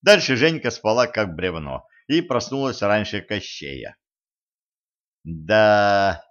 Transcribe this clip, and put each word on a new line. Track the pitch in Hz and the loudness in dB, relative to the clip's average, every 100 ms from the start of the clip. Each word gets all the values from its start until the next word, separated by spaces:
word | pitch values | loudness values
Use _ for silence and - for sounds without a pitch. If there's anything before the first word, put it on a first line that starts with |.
Дальше | - 202 - 127 | 6 4 4 2
Женька | 156 160 120 | 2 2 -4
спала | 113 107 113 120 | -2 0 2 2
как | - 101 | 0 -4
бревно | 80 90 82 73 67 _ _ _ | -2 -6 -6 -8 -12 _ _ _
и | 156 | -2
проснулась | 170 123 - 135 135 117 | 0 -4 -4 -6 -4 -4
раньше | 101 104 104 104 | 0 0 0 -8
Кощея. | 92 104 - - 71 67 60 - _ _ _ _ _ _ _ _ _ _ _ _ | -6 -8 -8 -14 -14 -12 -14 -18 _ _ _ _ _ _ _ _ _ _ _ _
Да | 85 82 78 107 107 104 104 101 98 90 - | -14 -14 0 4 6 4 4 2 2 -2 -10